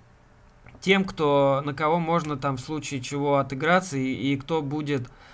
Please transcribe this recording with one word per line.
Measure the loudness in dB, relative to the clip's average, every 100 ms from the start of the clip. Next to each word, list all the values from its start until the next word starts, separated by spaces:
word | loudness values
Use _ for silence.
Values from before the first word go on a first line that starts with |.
| -20 -20 _ _ -20 _ -20 -6
тем, | 2 2 2
кто, | 0 2 6 6 4 0
на |
кого | -2 0 2
можно | 2 0 0 -4
там | -2 -4
в |
случае | -6 -8 -6 -8
чего | -6 -2 2 2
отыграться | 0 -2 2 2 0 -2
и, | -2 -2 -2
и | -2
кто | -2 -4
будет, | -2 -4 -2 -4 -4 -14 -20